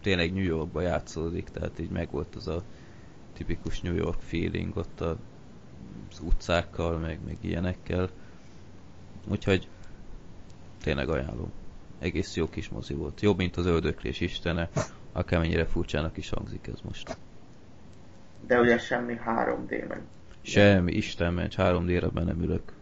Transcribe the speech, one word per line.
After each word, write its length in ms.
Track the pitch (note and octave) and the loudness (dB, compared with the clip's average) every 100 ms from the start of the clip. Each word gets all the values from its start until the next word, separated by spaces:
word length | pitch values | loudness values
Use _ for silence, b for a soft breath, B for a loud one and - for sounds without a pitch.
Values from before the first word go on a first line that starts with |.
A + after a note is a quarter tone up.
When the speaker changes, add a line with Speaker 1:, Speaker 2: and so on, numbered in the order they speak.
Speaker 1:
tényleg 320 | G#2+ F#2 E2+ | 4 4 4
New 100 | F#2+ | 2
Yorkba 380 | F#2+ D#2+ D#2+ D#2+ | 2 2 0 0
játszódik, 680 | F2 D2+ - - E2 F2 F2 | 2 0 -2 -4 -4 -4 -6
tehát 300 | - E2+ - | -4 -6 -4
így 100 | E2+ | -4
megvolt 460 | F#2 E2+ C#2 D#2 - | -2 -2 -2 -4 -6
az 120 | - | -4
a 160 | E2 F2+ B B B B B - | -4 -6 B B B B B -16
tipikus 480 | - E2 E2 E2 - | -10 -4 -2 0 -2
New 140 | F2 F2 | 0 0
York 240 | E2 F2 | 2 0
feeling 560 | - E2+ F2 E2+ F2 F2 | -2 0 0 0 -2 -4
ott 260 | F2 - | -6 -2
a, 160 | E2 E2 - - - - - - - - - | -2 -2 -8 -16 -18 -18 -18 -16 -14 -12 -14
az 80 | - | -10
utcákkal, 760 | E2 - - E2+ E2+ - E2+ E2 | 2 2 6 4 4 0 0 2
meg, 220 | D#2+ D#2+ D#2 | -2 -4 -6
meg 120 | E2 | -6
ilyenekkel. 680 | F2+ E2 F2+ F2+ - F2+ F#2 - B B B B B - - - - - - | -2 0 0 -2 -2 0 0 -2 B B B B B -16 -16 -16 -16 -14 -2
Úgyhogy 400 | G2+ G#2+ F#2+ - B B B - - - - - - - - | 0 4 4 4 B B B -12 -12 -14 -16 -16 -16 -16 -6
tényleg 260 | - C#2 C2+ | -2 0 2
ajánlom. 420 | D#2 C2+ A#1 - - - - - - | 0 0 -4 -6 -6 -10 -10 -14 -4
Egész 360 | - - - - | -2 0 -2 0
jó 140 | D#2 | 0
kis 200 | - - | -2 -6
mozi 240 | - - | -6 -4
volt. 280 | C#2+ D2+ D2 | -4 -4 2
Jobb, 160 | G#2 F#2 | 4 6
mint 180 | F2+ - | 2 2
az 80 | F2+ | 4
Öldöklés 540 | E2 D#2+ - - - | 4 4 0 -4 -2
istene, 500 | F2 - F2 E2+ E2+ B B B - | -2 0 0 0 0 B B B -8
akármennyire 540 | - F2 E2+ E2 E2 E2 | -4 2 4 4 4 4
furcsának 520 | E2+ F2 D#2+ D#2+ - | 2 2 0 0 -2
is 120 | - | -2
hangzik 380 | - - - - | -2 -2 -6 -8
ez 120 | - | -8
most. 340 | - - - - - - - - - - - - - - - - - | -8 -8 -8 -10 -10 -16 -16 -18 -16 -16 -16 -16 -16 -16 -16 -14 4
Speaker 2:
De 120 | B2 | 6
ugye 180 | A#2+ A#2 | 8 6
semmi 380 | - B2 A#2+ A#2 | 4 -2 -2 -4
három 500 | A2+ A#2 B2 A#2+ B2 | 0 2 2 0 -2
D 40 | - - | -4 -4
meg. 140 | - - - - - | -6 -10 -16 -18 -16
Speaker 1:
Semmi, 500 | - - G2+ G2 F2 | 2 8 10 10 6
Isten 420 | F#2 G#2+ - E2+ | 2 0 2 2
ments, 220 | F2 E2+ - | 2 0 4
három 300 | F#2 F2+ F2 | 4 6 4
D-re 220 | F2 E2+ | 4 4
be 160 | - | 2
nem 180 | E2+ E2+ | 0 2
ülök. 320 | E2+ F2 - - | 2 0 -2 -12